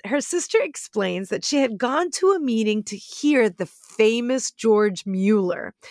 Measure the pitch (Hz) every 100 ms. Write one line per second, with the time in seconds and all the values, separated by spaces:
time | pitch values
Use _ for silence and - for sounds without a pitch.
0 | 196 285 - 349 - 440 330 - - 214
1 | 190 180 196 202 - 294 262 208 247 285
2 | 349 - 370 381 277 226 214 214 208 202
3 | - - 294 277 220 175 180 - - -
4 | 220 233 240 262 - - 226 214 208 180
5 | 202 190 196 214 180 - - - -